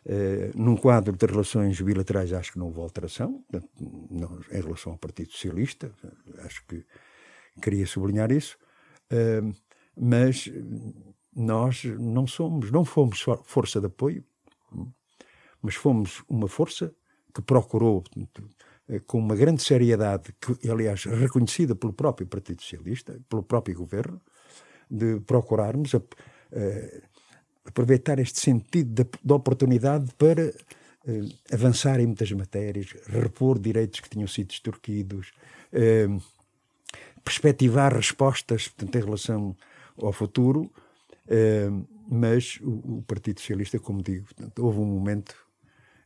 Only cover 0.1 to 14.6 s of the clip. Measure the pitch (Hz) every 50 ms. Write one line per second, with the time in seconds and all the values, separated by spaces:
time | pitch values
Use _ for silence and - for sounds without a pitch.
0.1 | 98 101 98 95 98 98 95 101 - - 110 123 117 - - 127 120 113 98 104
1.1 | 92 92 113 104 98 104 98 - - 110 101 98 92 85 92 98 104 95 95 -
2.1 | 98 98 92 87 92 90 87 - - 90 90 85 80 82 85 82 - 85 85 82
3.1 | - - 120 240 269 269 - _ - 92 - - _ - - - - 80 80 -
4.1 | 90 85 85 82 87 90 - - - 98 82 80 85 - - - 85 - - 82
5.1 | - - 82 - - - - 92 82 92 120 143 - - - 117 104 _ - -
6.1 | - - _ - 82 - 82 82 - - - - 82 82 - _ - - _ _
7.1 | _ _ - - - - _ _ _ 90 - 107 98 98 95 - - 98 95 101
8.1 | 101 107 110 113 135 151 - - - _ _ _ _ _ _ _ _ _ _ -
9.1 | 120 117 117 113 110 110 104 107 98 - _ _ _ _ _ _ _ - 120 120
10.1 | 120 120 127 131 127 - - - - 117 117 117 113 110 110 110 - - - -
11.1 | - _ _ _ - - 113 113 110 110 123 131 127 - - 120 107 110 117 113
12.1 | 113 127 131 123 - - 165 160 165 147 110 101 127 170 165 - - 160 139 117
13.1 | - - - 127 117 - - - - 131 104 - - 107 98 95 - - 131 147
14.1 | - - - _ _ _ _ _ _ _